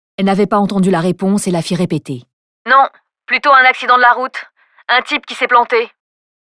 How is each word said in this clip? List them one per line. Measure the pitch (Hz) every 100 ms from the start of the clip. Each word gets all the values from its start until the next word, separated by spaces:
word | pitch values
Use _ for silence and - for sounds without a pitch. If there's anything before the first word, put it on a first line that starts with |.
| _ -
Elle | 196
n'avait | 196 202
pas | 220
entendu | 202 202 185
la | 170
réponse | 175 175 190 202 196
et |
la | 180
fit | 160
répéter. « | 175 180 156 - 127 - _ _ _ -
Non, | 269 269 _ _ _ -
plutôt | 247 -
un | 262
accident | 254 254 247 247
de |
la | 247
route. | 233 254 - - _ _ _ -
Un | 247
type | - 285 -
qui |
s'est | 247 247
planté. » « | 247 233 233 226 _ _ _ _ _